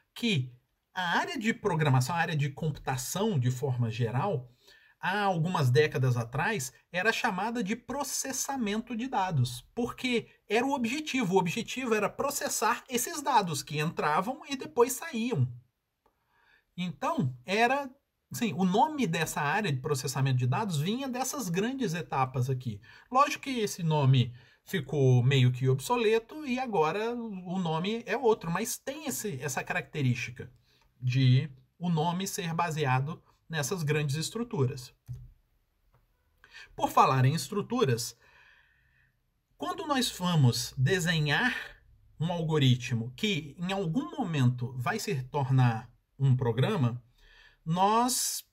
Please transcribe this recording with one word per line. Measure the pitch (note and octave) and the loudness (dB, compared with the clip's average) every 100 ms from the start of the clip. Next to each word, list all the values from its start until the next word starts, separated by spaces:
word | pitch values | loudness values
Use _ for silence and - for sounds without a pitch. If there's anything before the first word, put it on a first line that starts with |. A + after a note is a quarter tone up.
| _ | _
que | - A#3 F3 B2+ - _ _ _ | -4 0 0 -2 -10 _ _ _
a | F#3 F3+ G3+ | -6 -2 0
área | F#4 E4+ | -2 -2
de | G#3+ | -2
programação, | A3+ G3+ D#3+ D3+ C3 B2+ - | 0 -2 2 4 4 2 0
a | |
área | F3+ | 0
de | D#3+ C#3+ | 0 -2
computação | - D#3+ - - B2+ - F3+ A3 E3 | -2 -6 -4 -6 -6 -4 -2 0 2
de | B2 | 0
forma | B2 C#3+ B2 A#2 | 0 -2 0 -2
geral, | A#2 A#2 B2 G3 D3+ - _ _ - _ _ | -2 -2 0 -2 -2 -6 _ _ -20 _ _
há | E3 G3+ | -4 0
algumas | G3+ F3 D#3+ F3+ C3 | 0 0 0 2 4
décadas | C3 D3+ D3 B2+ A#2+ | 4 4 2 0 0
atrás, | A#2 C#3 F#3 A3 - - _ | -2 -4 -2 -2 -6 -12 _
era | F3 G#3 | 0 0
chamada | - B3 F#3 G#3+ A#3 | 2 -2 -2 -2 -2
de | F#3+ A#3 | -4 -4
processamento | - C4 C#4+ - C4+ C4 - C#4 G#3 G#3+ - A#3 | -6 -6 -4 -4 -6 -6 -4 -2 -2 -4 -4 -6
de | C4 | -4
dados, | A#3+ F#3 D3+ A#2+ - - | -2 0 0 0 -4 -8
porque | - A#3+ - B3+ A#3 - _ - | -4 -4 -2 -2 0 -2 _ -2
era | G#3+ C4+ | 0 2
o | |
objetivo, | B3 A3+ C#4+ D4+ C4 G3+ F#3+ | 0 0 -2 -2 -2 2 2
o | |
objetivo | E3+ A#3 - - C4 | 2 -2 -6 -6 0
era | G#3+ G3 | 0 0
processar | - C#4 C#4 C#4+ - G#3+ A#3+ - | -2 -4 -4 -4 0 0 0 -2
esses | A#3+ - E4 | -4 -4 -4
dados | D4 B3 F#3 C#3+ | 2 2 2 -4
que | - D3 | -4 -4
entravam | D#3 - E3+ D#3 F#3+ C4 - | -2 0 0 0 0 -6 -8
e | C4+ | -8
depois | - A#3+ B3 | -2 2 2
saíam. | - E4 B3 A#3 G3+ B2+ - - _ _ _ _ _ _ _ _ _ _ - | 0 -6 -4 -2 0 -2 -4 -20 _ _ _ _ _ _ _ _ _ _ -8
Então, | F3+ - C#4 E4 C#3 - - | -8 -4 -2 0 -2 -4 -4
era, | G3+ A#3+ C4+ C4+ - _ _ _ | 2 4 2 -4 -12 _ _ _
assim, | - A#3 | -4 -4
o | D3+ | 0
nome | F#3 G3+ D4+ D4 A3 | 2 4 2 2 -2
dessa | E3+ D#3 - | 0 -2 -2
área | D3 F#3 G3+ | -2 0 -2
de | C3+ | -2
processamento | D#3 C#3 - C#3 C3+ B2 | -2 -4 -4 -2 0 2
de | B2 | 0
dados | E3+ A3 D#3 | 0 -2 -2
vinha | D#3+ A#3+ C#4 | -2 -2 -4
dessas | B3 C4 D4 G3 | -4 -4 -4 -4
grandes | E3+ A3 C4+ A3 | -2 -2 -2 -4
etapas | E3+ D3 C#3+ B2+ C3+ B2 | -4 -4 -2 0 0 -2
aqui. | C3 B2 G2+ - - _ | -2 -4 -8 -14 -20 _
Lógico | C4 D4 D4 | 2 2 0
que | C#4 B3 | -4 -2
esse | G#3 - | -2 -2
nome | E3 D3+ C3+ C3+ A2+ - - _ | 0 4 6 6 4 -2 -20 _
ficou | - F#3 - D3+ C3 B2 | -6 -6 -2 4 6 6
meio | A#2+ C#3 B2+ | 6 6 4
que | B2 C3 | 4 2
obsoleto | C3 - A#3+ G#3+ A3+ A3+ D4+ D4 | 2 0 2 4 2 0 -8 -4
e | B3 | -4
agora | C4 G3 D#3 G3+ A3+ | 0 2 2 0 -2
o | A#3+ A#3 F#3+ F3+ F#3 | -4 -8 -10 -6 -4
nome | E3+ D#3+ F#3+ A3+ A#3+ | -2 0 -2 -4 -4
é | A3 | 0
outro, | A#3+ G#3+ E3 | 2 2 0
mas | F3 A#3 - | -4 -4 -6
tem | - C#4+ D4+ | -8 -8 -8
esse, | - G#3 C3 | -6 -6 -6
essa | D3 F#3 | -4 -6
característica | - F3+ - D#3+ C3 A#2+ - - - - _ _ _ _ | -4 -4 -4 -2 0 0 -4 -12 -16 -18 _ _ _ _
de | B2 B2+ C3 B2+ D#3 - _ _ | 0 4 6 4 2 -8 _ _
o | F3 | -2
nome | E3 D#3 F3 G3 | 0 0 -2 -4
ser | - F3 | -6 -4
baseado | E3 E3+ D3+ C#3 C3 C#3 F3 _ _ - | -2 -2 0 2 2 0 -6 _ _ -8
nessas | D#3+ C#3+ F#3+ | -6 -4 -2
grandes | D3+ D3+ D3 | 0 0 0
estruturas. | D3 D#3 A3+ A#3+ - B2 - - _ - - - - _ _ _ _ _ _ _ _ _ _ _ - - - | -2 -4 -6 -4 -2 -2 -2 -14 _ -16 -16 -16 -20 _ _ _ _ _ _ _ _ _ _ _ -20 -18 -4
Por | C#4 | 2
falar | - G3 C3 | 6 6 6
em | B2+ | 4
estruturas, | D#3+ - G3+ G3 - C#3 A2+ - - _ _ _ _ _ _ _ _ _ _ _ _ _ _ | 2 -2 -6 -4 0 2 0 -4 -10 _ _ _ _ _ _ _ _ _ _ _ _ _ _
quando | D4+ F4 D#4+ | -8 -6 -2
nós | C4+ A#3 | 0 0
vamos | - F3+ E3 B2+ A2+ - - | 0 2 6 6 4 -2 0
desenhar | C3+ F#3+ E3 E3 D3 D3+ B3 - - - _ _ _ - | 2 2 2 2 2 2 2 -2 -8 -16 _ _ _ -4
um | D#3+ | -2
algoritmo | F3 D#3+ D#3 C3 B2 - A2+ A2+ - | -2 0 4 6 4 2 -4 -4 -4
que | G#3+ E3+ C3+ - | -2 -2 -4 -8
em | F3 | -4
algum | G3 F3+ D#3+ D4+ - | -2 -2 -2 -4 -6
momento | G#3 D#3 B2 B2 A#2+ B2+ | -2 2 2 2 -4 -4
vai | B2 G#3+ | -4 -2
se | - D3+ | -2 -4
tornar | B2+ D3 C3 C3 B2 A2+ - _ _ - | -4 -4 2 4 4 2 -6 _ _ 0
um | C3+ B2+ | 2 4
programa, | A#2+ A#2 E3+ G#3+ B2 B2 - _ _ - - _ | 2 0 0 2 0 -2 -10 _ _ -20 -20 _
nós | D#3 F3 G3 A3 B3 B3 - - - | -4 2 4 4 2 0 -2 -6 -10